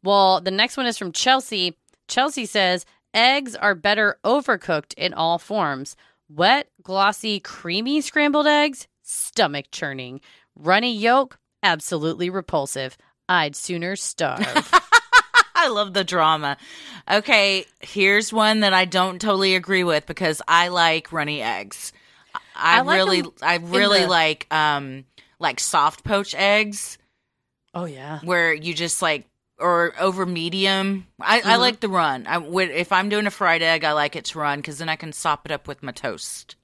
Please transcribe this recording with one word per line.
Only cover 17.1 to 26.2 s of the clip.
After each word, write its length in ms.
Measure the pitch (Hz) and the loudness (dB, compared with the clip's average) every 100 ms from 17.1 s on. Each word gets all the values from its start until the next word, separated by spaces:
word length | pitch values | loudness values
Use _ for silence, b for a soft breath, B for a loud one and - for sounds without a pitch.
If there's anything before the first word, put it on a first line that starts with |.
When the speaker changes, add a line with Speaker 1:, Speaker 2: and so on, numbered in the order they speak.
Speaker 2:
Okay, 540 | 208 214 226 196 190 - _ | 0 4 4 4 0 -4 _
here's 520 | - 202 196 202 214 | -10 2 4 4 2
one 300 | 220 214 220 | 2 2 4
that 120 | 202 | 4
I 120 | 185 185 | 4 2
don't 340 | 185 185 180 | 0 0 -2
totally 360 | 208 190 190 185 | 0 2 2 0
agree 280 | 180 190 | 0 0
with 220 | 175 151 - | 2 0 -2
because 360 | 160 175 156 - | -4 -2 -2 2
I 200 | 170 175 | 2 2
like 420 | 175 165 160 - | 2 2 2 -4
runny 300 | 165 147 147 | -6 -4 -4
eggs. 500 | 110 95 98 - - B B B B - - - | -4 -6 -10 -14 -16 B B B B -14 -14 -4
I 220 | 160 214 | 2 4
Speaker 1:
I 20 | |
like 140 | 262 330 | 4 2
Speaker 2:
really, 220 | 381 185 | 4 0
Speaker 1:
'em 120 | 160 _ | -2 _
Speaker 2:
I 140 | 156 175 | -2 -2
Speaker 1:
in 160 | 170 | 0
Speaker 2:
really 300 | 180 202 202 | 0 4 4
Speaker 1:
the 40 | 180 | 4
Speaker 2:
like, 400 | 170 160 156 - | 2 2 -2 -2
um, 520 | 156 151 143 139 135 131 b b b | 0 2 0 -6 -14 -18 b b b
like, 200 | 165 - | -4 -4
soft 440 | - 165 147 - | -2 2 2 -2
poached 320 | - 202 | -2 -2